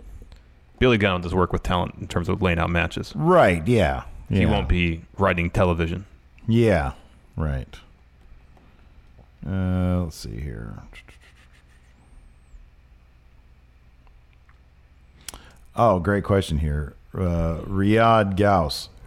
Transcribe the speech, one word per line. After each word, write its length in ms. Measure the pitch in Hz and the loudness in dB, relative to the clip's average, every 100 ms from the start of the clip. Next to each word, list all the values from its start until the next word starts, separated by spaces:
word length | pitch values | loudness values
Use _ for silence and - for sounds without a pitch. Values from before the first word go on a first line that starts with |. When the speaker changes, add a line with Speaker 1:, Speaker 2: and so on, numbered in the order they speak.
| - - - - - - _ - | -20 -20 -20 -20 -20 -20 _ 0
Speaker 1:
Billy 180 | 127 110 | 2 4
Gunn 160 | 101 | 2
will 60 | 90 | 0
just 160 | 87 90 | -2 0
work 180 | 90 | 0
with 80 | 87 | 0
talent 340 | - 90 92 - | -2 -2 -2 -8
in 80 | 95 | -8
terms 200 | 90 85 | -6 -4
of 120 | 92 | -2
laying 160 | 95 82 | 0 0
out 120 | 85 | 0
matches. 420 | 85 85 - - 151 | -2 -2 -6 -10 -4
Speaker 2:
Right, 500 | 156 180 120 85 82 | 2 6 6 2 2
yeah. 360 | 117 80 65 - - - | 2 2 -2 -8 -16 -4
Speaker 1:
He 120 | 98 | 0
Speaker 2:
Yeah. 80 | 107 | 2
Speaker 1:
won't 180 | 104 92 | 0 0
be 340 | 90 87 82 - - | 0 0 -2 -10 -2
writing 320 | 95 87 85 | 0 0 -2
television. 540 | - 92 82 82 92 98 - _ - - | 0 0 2 -2 -6 -12 -20 _ -14 -2
Speaker 2:
Yeah, 460 | 113 113 87 67 - - - - - | 2 4 2 0 -8 -20 -20 -16 -6
right. 300 | 78 67 - - - _ _ _ - - - - - _ - - - - - - - | -4 -4 -8 -18 -20 _ _ _ -20 -20 -20 -20 -20 _ -20 -20 -20 -20 -20 -14 -8
Uh, 540 | 95 92 92 90 90 | -4 -2 0 0 -2
let's 120 | 85 - | -4 -10
see 240 | - 55 | -14 -12
here. 420 | 71 55 55 50 - - - - - - - - _ - _ _ _ - - - _ - - _ _ - _ _ _ _ _ _ _ _ _ _ - - _ _ _ _ _ _ _ _ _ _ - - - - - - | -10 -10 -12 -16 -20 -20 -20 -20 -20 -20 -20 -20 _ -20 _ _ _ -20 -20 -20 _ -20 -20 _ _ -20 _ _ _ _ _ _ _ _ _ _ -20 -20 _ _ _ _ _ _ _ _ _ _ -20 -20 -20 -20 -12 0
Oh, 240 | 117 92 | 2 4
great 240 | 85 101 | 2 0
question 340 | - 98 87 78 | 2 0 2 -2
here. 340 | 78 73 71 - - | -2 -2 -6 -12 -14
Uh, 480 | - 90 85 82 80 - | -4 -2 0 -2 -4 -4
Riyad 680 | 98 98 110 113 113 98 95 | 0 4 4 6 4 2 2
Gauss. 520 | 101 98 78 - - - | 4 4 2 -4 -12 -18